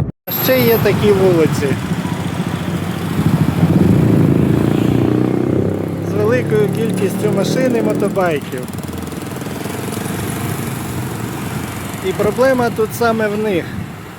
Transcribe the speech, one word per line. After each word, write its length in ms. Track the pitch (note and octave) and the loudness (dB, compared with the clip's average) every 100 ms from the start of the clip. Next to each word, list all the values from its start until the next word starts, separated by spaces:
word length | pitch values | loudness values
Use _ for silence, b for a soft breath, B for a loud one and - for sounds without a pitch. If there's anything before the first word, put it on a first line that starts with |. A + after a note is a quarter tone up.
| - - - | -2 -6 -8
А 60 | - | -4
ще 160 | - B3+ | 2 2
є 160 | A#3+ A3 | 4 4
такі 300 | G#3 F#3+ G3+ | 4 4 4
вулиці 540 | G3 F#3+ E3+ D3 D3 C#3 C3 - - - - - - - - - - - - - - - - - - - - - - - - - - - - - - - - - - B1 - - - - - - - - | 4 4 4 2 2 0 -2 -2 -4 -4 -4 -4 -4 -4 -4 -4 -4 -4 -4 -2 0 2 4 2 4 4 6 6 6 6 6 6 4 4 4 4 2 2 2 2 2 2 0 0 0 0 -2 -4 -4 -4
з 40 | |
великою 540 | G#3 G#3+ B3+ A#3 G#3+ G3+ G#3+ | 0 2 2 2 2 2 0
кількістю 560 | A3 F#3 F#3+ - G#3+ G3 | -2 0 -2 -2 0 0
машин 400 | F#3 B3+ C4 A#3 | 0 0 2 2
і 60 | |
мотобайків. 800 | G#3+ G3+ G3 G3 F3+ D3 - B2+ A#2+ - - - - - - - - - - - - - - - - - - - - - - - - - - - - - - - - - F#3+ | 0 0 0 0 0 0 -4 -8 -8 -8 -8 -8 -10 -10 -10 -10 -8 -8 -8 -8 -6 -6 -6 -6 -6 -6 -6 -6 -6 -8 -8 -6 -6 -8 -8 -8 -8 -8 -8 -8 -10 -6 -6
І 40 | |
проблема 580 | F#3 G#3 G3+ C4 B3+ A#3 | -2 -2 2 2 2 0
тут 180 | G#3+ A3 | -2 -4
саме 360 | - A#3 A3+ G#3+ | 0 0 0 -2
в 100 | G#3 | -2
них. 260 | G#3+ F3 C3+ F2+ - - - | -2 -2 -4 -8 -10 -12 -16